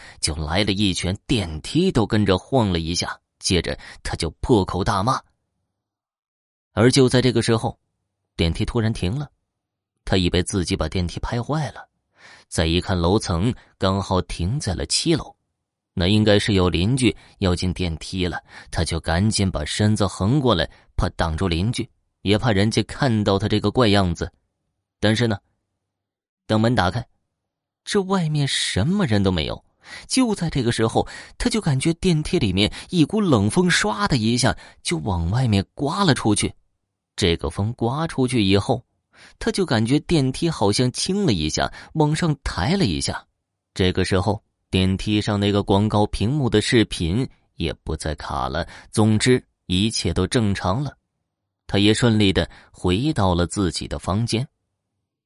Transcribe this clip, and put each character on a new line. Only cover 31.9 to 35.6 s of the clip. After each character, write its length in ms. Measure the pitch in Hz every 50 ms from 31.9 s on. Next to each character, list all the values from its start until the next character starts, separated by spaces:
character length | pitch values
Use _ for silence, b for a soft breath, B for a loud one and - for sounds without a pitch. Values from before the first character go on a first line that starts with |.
| 165
电 280 | - - 185 165 151
梯 160 | 151 - -
里 140 | 175 120 95
面 180 | 87 98 107 - B B B B
一 160 | 185 175 143
股 160 | - 196 220
冷 280 | 208 175 131 104 98 104
风 200 | - 180 180 175
唰 400 | 165 - - 208 214 208 202 202
的 80 | -
一 200 | 120 107 113 120
下 200 | 123 131 110 B B B B B B -
就 140 | - 175
往 340 | 160 - 113 90 85 82 82
外 160 | 107 127 131
面 180 | 123 104 98